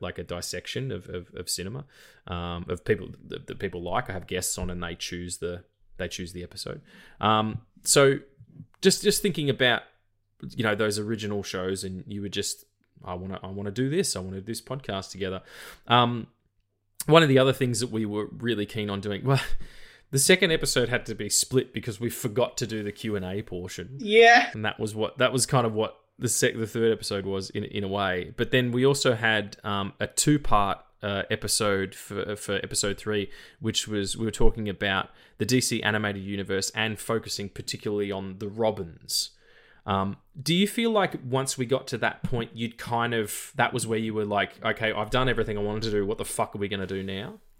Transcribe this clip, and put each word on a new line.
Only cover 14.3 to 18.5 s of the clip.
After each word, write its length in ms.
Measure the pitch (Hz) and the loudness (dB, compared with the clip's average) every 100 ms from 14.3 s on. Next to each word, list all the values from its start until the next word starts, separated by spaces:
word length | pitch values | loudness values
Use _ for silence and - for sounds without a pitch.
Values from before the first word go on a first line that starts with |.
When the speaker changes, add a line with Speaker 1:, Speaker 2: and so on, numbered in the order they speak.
| 95 | -10
Speaker 1:
do 60 | 107 | -8
this 160 | 113 | -10
podcast 500 | - 135 - 95 - | -8 -10 -6 -6 -6
together." 300 | 92 95 95 - - - - - | -6 -4 -4 -10 -18 -18 -12 4
Um, 420 | 120 120 120 - _ _ _ _ _ _ - - | 6 6 0 -8 _ _ _ _ _ _ -6 6
one 160 | 165 | 8
of 40 | 151 | 10
the 100 | 131 | 8
other 120 | 135 | 6
things 300 | 131 127 110 | 4 0 0
that 100 | 120 | -2
we 140 | 110 104 | -2 -2
were 220 | 104 104 | -2 -4
really 340 | 107 117 | -4 -2